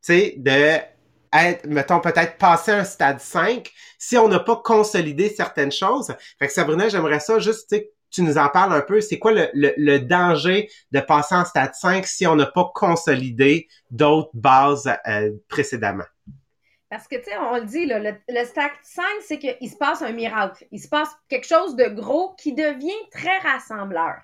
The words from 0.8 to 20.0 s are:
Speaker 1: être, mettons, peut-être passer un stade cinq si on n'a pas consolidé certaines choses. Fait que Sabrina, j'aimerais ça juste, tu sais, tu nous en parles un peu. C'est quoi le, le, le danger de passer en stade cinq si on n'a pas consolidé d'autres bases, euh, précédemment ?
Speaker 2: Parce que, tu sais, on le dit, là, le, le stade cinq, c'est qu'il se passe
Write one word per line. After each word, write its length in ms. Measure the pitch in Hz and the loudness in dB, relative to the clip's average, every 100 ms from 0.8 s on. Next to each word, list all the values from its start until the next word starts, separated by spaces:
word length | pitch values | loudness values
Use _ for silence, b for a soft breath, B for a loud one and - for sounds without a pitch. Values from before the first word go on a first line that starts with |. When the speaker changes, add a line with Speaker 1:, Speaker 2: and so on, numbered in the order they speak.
| - _ _ _ _ | -4 _ _ _ _
Speaker 1:
être, 320 | 151 170 175 147 | 2 2 0 -4
mettons, 340 | 147 135 175 | -4 0 0
peut-être 380 | 170 165 170 - | 2 0 -2 2
passer 340 | 185 170 196 | 4 4 2
un 120 | 208 | 0
stade 360 | 185 - 139 131 | -2 0 0 0
cinq 500 | - 180 180 240 - B B B | -6 -4 -2 -2 -6 B B B
si 180 | - 240 | 0 4
on 100 | 220 | 6
n'a 140 | 185 | 4
pas 160 | 196 226 | 0 -2
consolidé 720 | - 220 214 190 160 143 202 | 2 2 4 0 -4 -2 -2
certaines 420 | 208 175 - 139 | -2 -6 -2 -2
choses. 440 | 139 190 262 240 139 B B | -2 -2 -2 -4 -12 B B
Fait 80 | 139 | -4
que 60 | |
Sabrina, 340 | 160 151 160 214 | -2 0 0 0
j'aimerais 320 | 196 160 147 | 0 -2 -2
ça 180 | 147 220 | 0 0
juste, 300 | 202 220 - | 0 -4 -2
tu 80 | 208 | -4
sais, 140 | 214 _ _ | -4 _ _
tu 100 | - | -2
nous 160 | 170 147 | 0 2
en 100 | 143 | 2
parles 260 | 185 196 | 4 2
un 60 | 160 | 2
peu. 200 | - 208 | 2 0
C'est 200 | 208 170 | 0 -2
quoi 100 | 220 | 2
le, 180 | 214 160 | 2 2
le, 180 | 139 143 - | 2 0 2
le 220 | 147 139 | 2 2
danger 720 | 123 180 180 160 160 190 208 B B | 2 2 2 2 2 0 -2 B B
de 80 | 139 | -4
passer 380 | 135 147 147 180 | 2 0 2 0
en 80 | |
stade 300 | 175 - 135 | 0 0 -2
cinq 340 | - 185 190 185 | -2 -2 -2 -2
si 180 | - 180 | -2 2
on 80 | |
n'a 120 | 160 139 | 4 2
pas 220 | - 175 | 0 -2
consolidé 960 | - 190 165 - 135 131 117 135 160 - b _ | 0 0 0 0 -2 -2 2 4 4 -2 b _
d'autres 440 | 117 147 156 156 | 0 4 4 0
bases, 580 | 117 113 131 139 143 131 113 - | -2 4 6 4 2 -2 -4 -2
euh, 240 | 104 107 104 _ | -2 -2 -4 _
précédemment ? 540 | - 139 120 107 98 - _ - - _ _ _ _ _ | -4 -4 -2 -4 -4 -10 _ -20 -20 _ _ _ _ _
Speaker 2:
Parce 160 | 214 - | -16 -12
que, 80 | |
tu 120 | 254 494 | -12 -10
sais, 100 | 392 | -8
on 160 | 277 | -4
le 120 | 247 214 | -4 -6
dit, 200 | 269 339 | -6 -4
là, 140 | 220 | -4
le, 140 | 208 208 - | -4 -10 -8
le 160 | 247 240 | -6 -6
stade 260 | - 285 285 | -4 -6 -6
cinq, 220 | _ - 370 415 | _ -6 -6 -6
c'est 140 | - 302 | -8 -8
qu'il 320 | 269 247 240 | -8 -8 -12
se 60 | - | -4
passe 260 | 285 320 | -4 -2